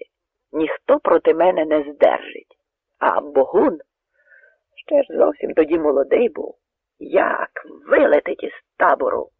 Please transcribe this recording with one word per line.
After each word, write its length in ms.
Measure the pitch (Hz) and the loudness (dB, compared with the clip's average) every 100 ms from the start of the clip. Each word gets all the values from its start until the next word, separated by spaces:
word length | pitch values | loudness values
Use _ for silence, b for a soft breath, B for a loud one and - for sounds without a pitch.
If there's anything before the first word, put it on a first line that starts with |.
| - _ _ _ _ | -10 _ _ _ _
ніхто 480 | 147 156 - - 285 | -6 -6 -4 0 0
проти 340 | - 165 165 | 2 2 2
мене 320 | 160 175 180 156 | 2 2 2 0
не 160 | 151 | -2
здержить. 760 | 143 147 - 62 - - - _ _ _ _ _ | -2 0 2 2 -6 -18 -20 _ _ _ _ _
А 220 | 131 92 | -2 -2
Богун 580 | 147 147 135 175 285 160 - _ _ b b b b b _ - - | -2 0 0 2 0 -2 -10 _ _ b b b b b _ -20 -2
ще 160 | 285 | -2
ж 140 | - - | 0 0
зовсім 360 | - 294 - | 0 0 -2
тоді 260 | - 156 165 | 0 0 0
молодий 500 | 151 135 135 - 240 | 0 0 0 0 0
був. 260 | - - - _ _ _ _ | -4 -12 -16 _ _ _ _
Як 500 | - 180 - - - - - - 285 | -4 -2 0 -4 -8 -12 -20 -20 -2
вилетить 560 | 302 277 147 - - | 2 4 2 0 -8
із 80 | - - _ - | -10 -14 _ -2
табору 520 | 180 135 131 - - _ | 0 0 -2 -4 -8 _